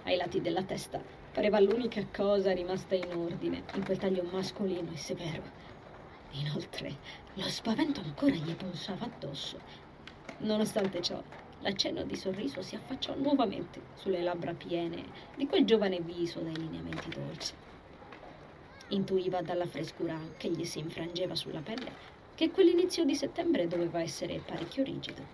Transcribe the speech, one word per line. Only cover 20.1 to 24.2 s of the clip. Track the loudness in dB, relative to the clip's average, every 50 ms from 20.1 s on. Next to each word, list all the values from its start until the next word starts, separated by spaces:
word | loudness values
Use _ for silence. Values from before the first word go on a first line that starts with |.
| -2 -4 -6 -8 -10
che | -4 -2 -2
gli | 0 0 0
si | -4 -4 -4
infrangeva | -4 -4 -4 -4 -6 -4 -2 -2 -2 0 -2
sulla | -4 -4 -4 -6 -6
pelle | -6 -6 -6 -6 -6 -8 -10 -12 -16 -18 -18 -18 -20 -18 -2
che | 0 0 2
quell'inizio | 6 8 8 10 10 8 4 4 4 2 4
di | 4 4
settembre | 2 0 -2 -2 0 2 4 4 4 4 2
doveva | 2 2 0 2 2 0
essere | -2 -2 -2 -4